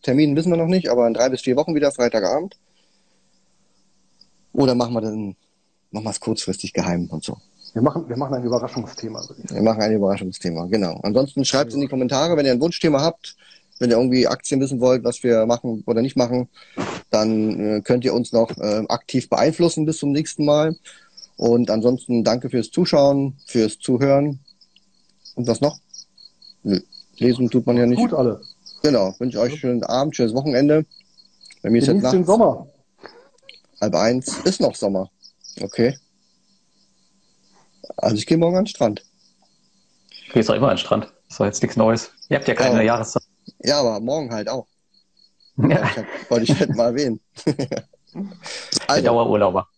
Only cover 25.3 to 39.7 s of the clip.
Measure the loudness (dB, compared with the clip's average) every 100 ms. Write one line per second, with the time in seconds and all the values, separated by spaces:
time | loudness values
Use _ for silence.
25.3 | -6 -2 0 0 -4 _ -20 -20 _ -20
26.3 | _ -20 _ -2 -2 -2 -20 _ -2 0
27.3 | 2 2 0 2 2 4 2 0 2 0
28.3 | -2 -10 _ -20 -2 2 2 0 -2 -6
29.3 | -2 -2 -2 -4 -2 -2 -2 -2 0 0
30.3 | 0 0 2 4 4 0 -12 _ _ _
31.3 | _ -20 -8 2 2 4 2 4 2 4
32.3 | 4 4 2 -8 _ _ _ -20 -20 _
33.3 | _ _ -20 _ _ -2 0 2 0 -4
34.3 | -4 -2 0 -2 0 -2 -2 -6 _ -20
35.3 | _ -20 -12 -10 0 0 0 _ _ _
36.3 | _ _ _ _ _ _ _ _ _ _
37.3 | _ _ _ _ _ -18 -4 -2 -2 0
38.3 | 2 2 2 -2 -2 -2 -2 _ _ _
39.3 | _ _ _ _